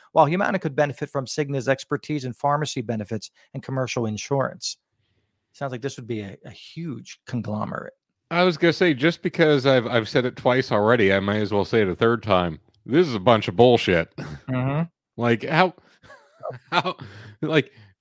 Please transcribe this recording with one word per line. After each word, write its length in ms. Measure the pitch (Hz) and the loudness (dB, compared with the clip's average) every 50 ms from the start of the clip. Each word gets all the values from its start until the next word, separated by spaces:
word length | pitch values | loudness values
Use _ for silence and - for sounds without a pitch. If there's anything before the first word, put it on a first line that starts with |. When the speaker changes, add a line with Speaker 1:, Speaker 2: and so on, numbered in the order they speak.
| _ _ - | _ _ 4
Speaker 1:
while 140 | 160 151 | 4 4
Humana 320 | 143 170 190 202 - 220 185 | 4 4 0 0 -2 -2 -2
could 160 | - 160 135 | -4 -4 -2
benefit 320 | 139 147 143 131 - 151 - | -2 -2 -2 -4 -6 -10 -8
from 160 | - 139 127 | -6 -8 -8
Cigna's 440 | - - - 147 139 143 135 113 135 | -6 -6 -6 -4 -4 -4 -2 -2 -2
expertise 560 | 135 - - - 147 135 - - 151 147 127 | -2 -2 -4 -6 -6 -6 -6 -6 -6 -6 -6
in 60 | 127 113 | -8 -8
pharmacy 480 | - - 143 143 151 147 - - 139 120 | -4 -2 -2 -2 -2 -2 -4 -6 -8 -6
benefits 480 | 104 113 107 101 - 113 104 - - _ _ _ _ - | -6 -6 -6 -6 -6 -8 -8 -10 -12 _ _ _ _ -16
and 80 | 117 - | -14 -10
commercial 420 | - 135 131 127 117 - 131 117 | -8 -6 -6 -6 -4 -4 -4 -4
insurance. 720 | 110 107 104 - - 139 135 127 - - - - - - - _ _ _ _ _ _ _ _ _ _ _ _ _ _ _ | -4 -4 -6 -6 -4 -2 -2 -2 -4 -6 -10 -12 -12 -12 -14 _ _ _ _ _ _ _ _ _ _ _ _ _ _ _
Sounds 200 | - 143 135 127 | -12 -10 -10 -8
like 80 | 117 | -8
this 160 | 123 135 - | -8 -10 -10
would 100 | - 117 110 | -10 -10 -10
be 120 | 120 107 | -8 -8
a, 160 | 104 98 90 - - | -8 -10 -14 -16 -18
a 60 | - | -20
huge 680 | 104 - - - - 156 170 165 123 - 185 - - - _ | -20 -20 -20 -18 -16 -12 -12 -10 -12 -12 -14 -18 -20 -20 _
conglomerate. 680 | - 127 120 104 104 104 107 101 - - - - - - _ _ _ _ _ _ _ 165 | -10 -8 -6 -6 -6 -6 -6 -6 -6 -8 -8 -10 -12 -16 _ _ _ _ _ _ _ 0
Speaker 2:
I 120 | 175 180 | 2 2
was 120 | 185 165 | 2 2
gonna 160 | 147 - 170 151 | 2 2 2 2
say, 220 | - 190 175 147 | 4 2 2 2
just 280 | 117 135 170 170 - - | 2 2 0 0 0 -4
because 440 | 175 - - 165 151 147 139 123 | -4 0 2 4 4 4 4 4
I've, 200 | 139 131 127 113 | 4 4 4 2
I've 220 | 113 120 117 107 - | 2 0 0 0 0
said 160 | - 135 120 | 0 0 0
it 120 | 123 - | 0 -2
twice 340 | - - 131 123 131 127 - | -2 0 2 2 2 2 2
already, 420 | 123 104 104 110 123 117 101 95 95 | 2 2 4 4 4 4 4 4 4
I 80 | 98 | 2
may 200 | 95 101 104 107 | 2 0 0 -2
as 120 | 107 95 104 | -2 0 0
well 120 | 101 95 | -2 0
say 180 | - - 113 104 | 2 2 2 2
it 60 | 92 | 2
a 80 | 85 | 0
third 260 | - 117 117 120 113 - | 2 2 2 2 0 0
time. 380 | 107 95 90 90 85 78 - _ _ _ _ _ | 2 2 2 2 0 -4 -8 _ _ _ _ _
This 220 | - 120 165 185 147 | 0 2 2 2 2
is 60 | 120 | 0
a 60 | 101 | 0
bunch 280 | 92 123 117 107 - - | 4 4 4 4 2 0
of 80 | 90 | 2
bullshit. 560 | 90 120 127 120 113 - 104 90 80 80 - _ | 4 6 6 6 4 4 2 2 2 0 -2 _
<laughs> 40 | - - - 76 - - - | -12 -12 -12 -12 -14 -10 -6
Speaker 1:
Mm-hmm. 340 | 131 127 123 135 143 156 170 170 _ _ _ _ _ | -4 -4 -2 -2 -2 -2 -4 -6 _ _ _ _ _
Speaker 2:
Like, 280 | - 117 120 117 107 - | -2 0 0 0 0 0
how, 300 | - 156 160 185 175 - _ _ _ _ _ - - - - _ | 0 2 2 2 2 0 _ _ _ _ _ -20 -20 -20 -20 _
<laughs> 480 | _ _ _ - - 127 - - _ | _ _ _ -14 -14 -14 -14 -10 _
how, 260 | 170 175 - 180 - - - - - - - - - _ - | -2 -2 0 -2 -4 -8 -12 -18 -18 -20 -20 -20 -12 _ -4
like, 300 | 151 160 151 - - _ - - _ _ _ | 0 0 0 0 0 _ -20 -20 _ _ _